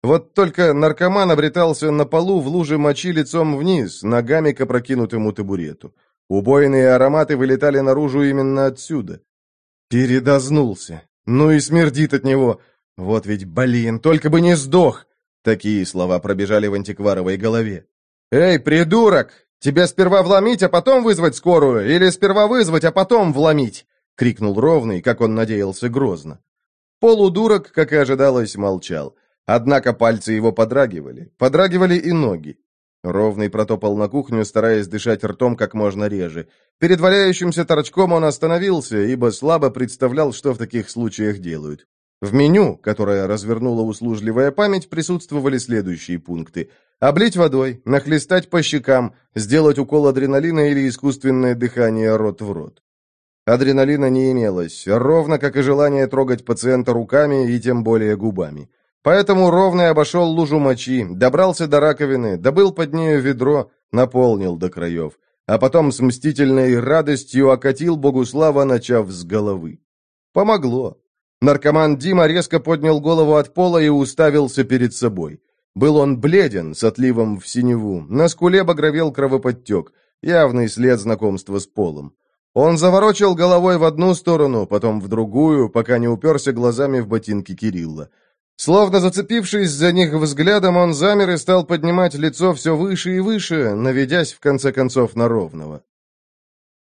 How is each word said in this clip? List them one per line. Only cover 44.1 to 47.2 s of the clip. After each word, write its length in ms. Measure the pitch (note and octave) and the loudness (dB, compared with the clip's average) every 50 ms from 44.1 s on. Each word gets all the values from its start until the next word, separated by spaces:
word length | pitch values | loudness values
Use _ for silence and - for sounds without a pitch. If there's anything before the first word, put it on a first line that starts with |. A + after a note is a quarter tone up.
| A2+ G#2+ G#2 A2+ A2 B2 C3+ C#3+ | -6 -4 -4 -4 0 0 0 0
память, 380 | C#3 - G#3 G#3 G3 F#3 - _ | 2 0 0 0 0 -2 -6 _
присутствовали 720 | - D#3+ D#3 F3 F3+ E3+ - _ D3 D3 C3 C#3+ C3+ B2 | -8 -8 -4 -4 -6 -6 -6 _ -8 -2 -2 -2 -2 -2
следующие 600 | A#2+ B2 A#2 A2 G2 F#2 F2 D#2+ - - F2+ E2+ | -4 -2 -4 -4 -2 -4 -8 -10 -8 -10 -10 -10
пункты. 520 | D#2+ - F2 E2 D#2+ - _ F2+ D#2+ - _ _ _ _ _ _ | _ -10 -10 -10 -10 -10 _ -12 -12 -12 _ _ _ _ _ _
Облить 380 | - C3+ D3 E3+ | 0 0 2 2